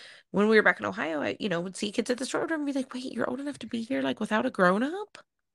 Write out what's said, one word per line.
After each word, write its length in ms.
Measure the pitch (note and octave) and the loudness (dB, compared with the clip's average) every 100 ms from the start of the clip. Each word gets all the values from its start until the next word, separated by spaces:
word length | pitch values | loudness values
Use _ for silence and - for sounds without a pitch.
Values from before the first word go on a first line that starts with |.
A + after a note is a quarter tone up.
| - - _ | -20 -20 _
when 180 | F#3 G#3+ | 2 6
we 80 | A3 | 6
were 60 | |
back 180 | G3 G3 | 6 4
in 60 | G#3 | 0
Ohio, 340 | F#3+ D4 D#4 | -4 -4 -2
I, 140 | - - | -2 -2
you 80 | G#3+ | -2
know, 100 | E3+ | -2
would 160 | F#3+ F3+ | -4 -6
see 160 | G#3 | -6
kids 180 | G3 A3 | -2 -2
at 80 | A#3+ | -2
the 60 | C4 | -2
store 180 | D#4 E4 | -2 -2
and 160 | D#4+ C#4+ | -2 -2
be 60 | |
like, 220 | C#4 C4 | -2 -4
"Wait, 180 | B3+ C4 | -8 -8
you're 160 | A3+ - | -4 -4
old 120 | B3+ | -4
enough 180 | C#4+ C#4 | -6 -10
to 60 | A3 | -8
be 160 | A#3 | -6
here, 180 | A3+ C4+ | -4 -2
like, 180 | C4+ B3+ | -2 -2
without 260 | G#3 G#3+ B3+ | -2 0 0
a 40 | |
grown-up?" 680 | - F3+ G3 C4+ F#4+ G#4 - - _ _ | 4 6 6 0 -4 -8 -14 -20 _ _